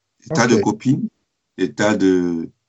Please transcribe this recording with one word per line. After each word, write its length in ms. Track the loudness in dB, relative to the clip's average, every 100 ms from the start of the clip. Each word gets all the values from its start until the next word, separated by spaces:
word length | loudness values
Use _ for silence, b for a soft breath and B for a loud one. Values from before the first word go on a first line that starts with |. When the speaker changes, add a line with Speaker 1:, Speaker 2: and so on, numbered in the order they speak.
| _ _
Speaker 1:
Des 80 | -6
tas 120 | -2 2
de 60 |
Speaker 2:
Okay. 80 | 2
Speaker 1:
copines, 480 | 0 -2 -2 -2 -4 _ _ _ _ -6
des 160 | -6
tas 220 | -2 0 2
de, 540 | 2 2 0 -4 -8 _